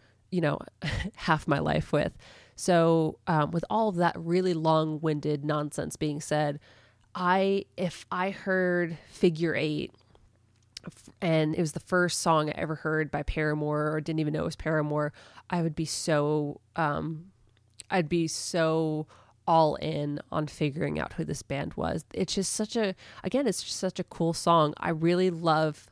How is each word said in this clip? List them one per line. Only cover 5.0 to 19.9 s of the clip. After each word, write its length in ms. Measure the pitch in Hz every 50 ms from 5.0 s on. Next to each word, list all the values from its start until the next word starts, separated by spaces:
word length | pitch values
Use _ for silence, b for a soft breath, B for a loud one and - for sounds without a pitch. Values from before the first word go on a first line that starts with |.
| 165 160 151 151 139 151 147 143 143
nonsense 500 | 151 151 147 147 147 - - - 151 -
being 240 | - 160 151 143 151
said, 400 | - - 151 151 147 147 147 147 b b b b b b b b b b -
I, 500 | 185 180 180 185 190 190 196 196 196 - - _
if 280 | - 185 170 - - - -
I 200 | 185 180 185 196
heard 680 | 190 - - 196 185 185 185 180 175 175 175 170 170 - - -
Figure 440 | - - - 180 156 151 170 160 -
Eight, 380 | - 156 151 151 147 - - - _ _ _ - - _ _ _ _ _ _ _ _ _ _ - - -
f-, 240 | - - - - - - -
and 340 | 196 170 160 160 156 156 156
it 60 | -
was 120 | 170 151 -
the 60 | -
first 420 | - - 185 180 175 170 - -
song 280 | - 175 160 156 151 151
I 40 | -
ever 220 | - 165 151 156
heard 360 | - - 156 156 156 156 143
by 120 | - 147 147
Paramore 680 | - - 156 151 151 151 151 151 147 151 151 151 151
or 100 | 156 156
didn't 180 | 147 165 156 160
even 140 | 156 151 156
know 80 | 151
it 40 | -
was 100 | 160 -
Paramore, 580 | - - 156 160 156 147 147 147 151 147 147 - B B B B B B B
I 120 | 180 175
would 140 | 160 165 151
be 100 | - 160
so, 760 | - - - - 175 156 147 147 147 151 151 147 143 - - _ _ -
um, 500 | 165 160 147 147 156 156 156 160 156 175 196 - _ _ _ _ _ _ _ _ - - -
I'd 200 | - 185 160 147
be 180 | 180 170 165
so 800 | 156 - - - - - 170 160 160 160 160 160 156 156 151 151 - b b b b b b _
all 280 | - 165 165 160 151 -
in 440 | - - 156